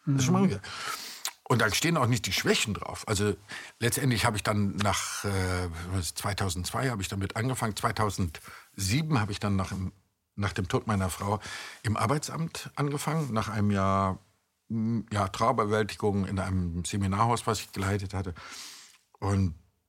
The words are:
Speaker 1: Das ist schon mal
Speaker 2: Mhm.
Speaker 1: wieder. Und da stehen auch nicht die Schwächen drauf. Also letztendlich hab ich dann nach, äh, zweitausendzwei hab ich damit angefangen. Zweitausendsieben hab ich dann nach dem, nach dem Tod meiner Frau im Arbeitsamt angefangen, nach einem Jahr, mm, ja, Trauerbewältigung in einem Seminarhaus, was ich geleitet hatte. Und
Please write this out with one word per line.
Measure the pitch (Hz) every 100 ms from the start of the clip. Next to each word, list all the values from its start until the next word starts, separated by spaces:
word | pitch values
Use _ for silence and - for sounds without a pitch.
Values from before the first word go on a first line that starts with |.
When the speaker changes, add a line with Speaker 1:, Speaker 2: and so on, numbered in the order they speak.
| -
Speaker 1:
Das | 135
ist | 131
schon |
mal | 185
Speaker 2:
Mhm. | 196
Speaker 1:
wieder. | 98 - - - - - - - -
Und | - 113
da | 107
stehen | - 160 165
auch | 117
nicht | 123 98
die |
Schwächen | - 160 220 -
drauf. | 95 - - -
Also | 98 104 92 - - - -
letztendlich | 120 123 135 110 120
hab | 104
ich |
dann | - 104 101 -
nach, | 101 92 - - 104
äh, | 95 92 90 90 82 87 95 85 -
zweitausendzwei | 104 98 101 85 87 117 131
hab | 110
ich | 92
damit | 98 95 110
angefangen. | 127 131 113 98
Zweitausendsieben | 117 107 104 95 87 - - - - - 95 131 156 127
hab | 104
ich | 101
dann | 104 98
nach | 92
dem, | 95 92 - _ _ _ -
nach | 98
dem | - 92
Tod | 123 -
meiner | 101 92
Frau | - 101 104 - - - -
im | 107 107
Arbeitsamt | 110 151 - 151 165 - 135 -
angefangen, | 143 143 - 160 139
nach | 110 104
einem | 104 104
Jahr, | 101 95 98 98 95 _ _ _ _ _
mm, | 113 110 117 101
ja, | 104 95
Trauerbewältigung | - 113 117 104 107 104 - 107 98 92
in | 98
einem | 92 92 87 85 85
Seminarhaus, | 104 98 101 117 117 -
was | 104
ich | -
geleitet | - 98 101 98
hatte. | 98 95 80 - - - - - - _ _
Und | 101 98 92 76 _ _